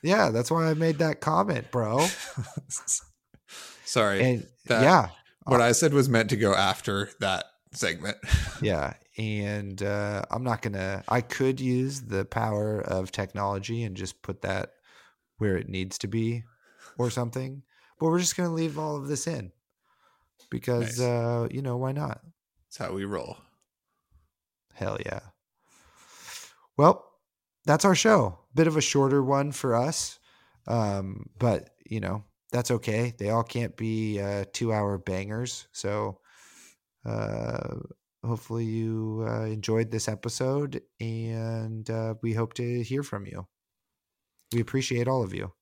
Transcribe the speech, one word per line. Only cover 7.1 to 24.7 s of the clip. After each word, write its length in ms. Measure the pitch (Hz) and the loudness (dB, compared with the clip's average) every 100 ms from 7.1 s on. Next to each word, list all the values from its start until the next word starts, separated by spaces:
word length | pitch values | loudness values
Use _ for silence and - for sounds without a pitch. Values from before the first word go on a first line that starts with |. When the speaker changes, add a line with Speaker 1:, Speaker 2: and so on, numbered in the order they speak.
| - | -2
Speaker 2:
that 260 | 98 90 - _ _ | -2 -2 -4 _ _
segment. 460 | - 95 82 90 - | -4 -2 -2 -6 -8
<laughs> 40 | - - - - | 2 2 2 -2
Speaker 1:
Yeah. 320 | 107 85 69 - _ - | 0 2 -2 -6 _ -6
And, 640 | 110 104 101 104 101 95 | -4 -2 -2 -4 -6 -4
uh, 400 | 101 101 104 101 - | -2 -2 -2 -4 -4
I'm 140 | 113 | -4
not 180 | 127 113 | -2 -2
gonna, 400 | 117 101 95 98 - | -4 -4 -4 -6 -2
I 120 | 120 | -2
could 380 | 117 - 131 135 | -2 0 0 2
use 420 | 127 127 131 139 | 0 0 0 -6
the 220 | 113 98 | -4 -4
power 560 | 95 - 110 104 107 107 | -2 -2 0 0 -2 -2
of 300 | - 92 92 | -2 -4 -4
technology 720 | - 98 101 101 98 98 117 | -6 -6 -4 -2 -2 -4 -4
and 140 | 117 95 | -4 -6
just 260 | 92 - | -8 -10
put 200 | - 92 | -10 -6
that 280 | 95 95 95 _ _ - - _ _ _ | -4 -4 -6 _ _ -20 -20 _ _ _
where 180 | 107 92 | 0 0
it 120 | - | -2
needs 300 | 92 95 - | -4 -6 -6
to 80 | 101 | -4
be 380 | 110 113 117 113 _ _ _ - - | -2 0 -2 -8 _ _ _ -20 -4
or 140 | 123 | -2
something, 520 | 120 120 113 131 135 - _ _ _ | -2 -4 -6 -8 -10 -18 _ _ _
but 80 | 160 | 2
we're 140 | 170 | 2
just 160 | 180 - | 2 0
gonna 180 | 175 | -2
leave 240 | 165 165 147 | 0 -2 -2
all 180 | 156 147 | -4 -6
of 120 | 139 | -4
this 180 | 147 - | -4 -4
in 240 | 151 92 _ _ _ _ _ _ _ _ _ _ | -6 -8 _ _ _ _ _ _ _ _ _ _
because, 500 | 123 117 120 117 120 | -6 -2 0 0 0
Speaker 2:
Nice. 60 | 123 | 0
Speaker 1:
uh, 400 | 120 117 120 117 | 2 0 0 -2
you 120 | 127 | -4
know, 140 | 135 123 | -4 -4
why 140 | 131 | -2
not? 280 | 139 143 - - _ _ _ _ | -4 -4 -8 -12 _ _ _ _
Speaker 2:
That's 80 | - | -10
how 160 | 90 | -6
we 100 | 92 | -4
roll. 320 | 98 98 64 - - _ _ _ _ _ _ _ _ _ _ _ _ | -4 -4 -6 -12 -18 _ _ _ _ _ _ _ _ _ _ _ _